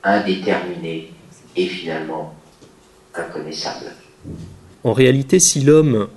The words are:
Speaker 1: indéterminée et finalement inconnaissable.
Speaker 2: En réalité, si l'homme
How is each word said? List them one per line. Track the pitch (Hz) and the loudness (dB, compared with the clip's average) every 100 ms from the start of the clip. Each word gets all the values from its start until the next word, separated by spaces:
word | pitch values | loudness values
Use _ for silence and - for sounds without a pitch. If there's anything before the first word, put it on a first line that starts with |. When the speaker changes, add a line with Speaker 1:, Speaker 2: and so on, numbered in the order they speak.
Speaker 1:
indéterminée | - 202 190 185 - - 87 87 82 82 - - - - - - | 2 0 0 -2 -2 -2 -4 -10 -8 -10 -12 -20 -20 -20 -10 -4
et | 90 | -4
finalement | 90 82 80 78 80 78 - - _ - _ _ _ _ - | -4 -8 -8 -8 -10 -10 -16 -20 _ -20 _ _ _ _ -12
inconnaissable. | - - - - - - - - - _ 80 - - - - - | -10 -10 -10 -10 -10 -10 -14 -18 -20 _ -16 -16 -16 -20 -20 -4
Speaker 2:
En | 123 | 0
réalité, | 110 127 135 135 185 | 4 4 4 2 2
si | - 147 | 4 4
l'homme | 139 156 156 110 101 | 6 6 6 2 -2